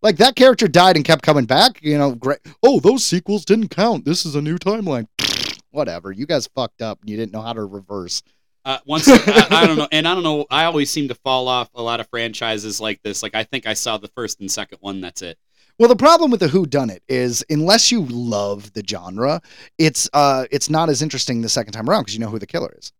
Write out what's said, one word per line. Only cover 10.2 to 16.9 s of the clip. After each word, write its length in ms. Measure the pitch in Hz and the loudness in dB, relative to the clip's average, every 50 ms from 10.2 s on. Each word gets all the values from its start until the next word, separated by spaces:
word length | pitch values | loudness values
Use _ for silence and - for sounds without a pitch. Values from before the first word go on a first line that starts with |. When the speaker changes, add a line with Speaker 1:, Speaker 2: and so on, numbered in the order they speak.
| 175 | 0
Speaker 2:
know. 240 | 160 151 147 143 - | -2 -2 -2 -4 -2
I 140 | 127 143 160 | 0 0 0
always 240 | 170 170 151 143 135 | 2 2 0 -2 -2
seem 200 | - 156 143 135 | -2 -6 -4 -6
to 60 | 120 | -8
fall 320 | _ _ 139 131 127 127 127 | _ _ -2 -2 0 0 0
off 220 | 127 123 120 - _ | -2 -2 -4 -6 _
a 80 | 123 117 | -10 -6
lot 160 | 117 117 113 | -6 -4 -6
of 80 | 110 _ | -6 _
franchises 720 | - 117 117 117 104 - 120 113 110 107 104 110 101 - | -8 -6 -6 -6 -6 -6 -6 -4 -6 -6 -6 -8 -10 -8
like 200 | 110 110 104 - _ | -6 -6 -8 -6 _
this. 180 | 107 98 - | -10 -8 -8
Like, 140 | - 107 - | -10 -6 -4
I 80 | 110 110 | -6 -6
think 240 | _ - 131 - 107 | _ -6 -8 -6 -4
I 60 | 110 | -6
saw 240 | - - 123 110 107 | -4 -4 -4 -6 -6
the 100 | 98 107 | -8 -12
first 320 | _ - 120 101 - _ | _ -10 -8 -8 -8 _
and 100 | 101 95 | -8 -10
second 300 | - - 101 _ - _ | -8 -8 -8 _ -14 _
one. 200 | 101 98 98 98 | _ -12 -10 -10
That's 200 | 92 87 - - | -12 -12 -14 -14
it. 160 | 95 85 82 _ _ _ _ _ _ _ _ _ | -14 -14 -16 _ _ _ _ _ _ _ _ _
Speaker 1:
Well, 100 | 226 233 | 6 6
the 80 | 247 | 6
problem 340 | 196 - 302 330 339 339 294 | 6 8 6 6 6 6 2
with 120 | 240 202 | 2 2
the 60 | 190 151 | 2 2
whodunit 520 | 127 190 185 143 123 143 131 117 | 2 2 0 2 -2 -2 -2 -2